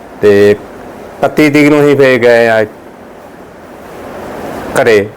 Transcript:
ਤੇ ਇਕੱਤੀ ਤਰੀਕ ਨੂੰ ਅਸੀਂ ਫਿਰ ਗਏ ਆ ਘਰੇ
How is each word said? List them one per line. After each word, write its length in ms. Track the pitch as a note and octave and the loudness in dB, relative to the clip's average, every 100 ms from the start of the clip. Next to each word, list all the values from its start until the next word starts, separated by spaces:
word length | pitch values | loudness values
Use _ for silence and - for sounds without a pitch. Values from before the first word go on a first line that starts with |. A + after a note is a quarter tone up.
| - - | -20 -2
ਤੇ 300 | G#2 G2+ G2+ | 2 4 4
ਇਕੱਤੀ 1000 | G#2 - - - - - - C3+ - D3+ | 2 -4 -18 -20 -18 -18 -6 -4 0 0
ਤਰੀਕ 180 | D3 D3 | 2 2
ਨੂੰ 120 | D3 | 2
ਅਸੀਂ 160 | C#3+ C3+ | 2 4
ਫਿਰ 220 | C3+ B2+ | 2 4
ਗਏ 300 | A#2+ A#2 A#2 | 4 4 4
ਆ 160 | A2 G#2+ - - - - - - - - - - - - - - - - - - A2 G#2 - | 2 -2 -6 -20 -20 -20 -20 -20 -20 -20 -20 -20 -20 -20 -18 -16 -16 -14 -14 -12 -12 -10 -4
ਘਰੇ 260 | B2 G#2+ G#2 | 0 0 -2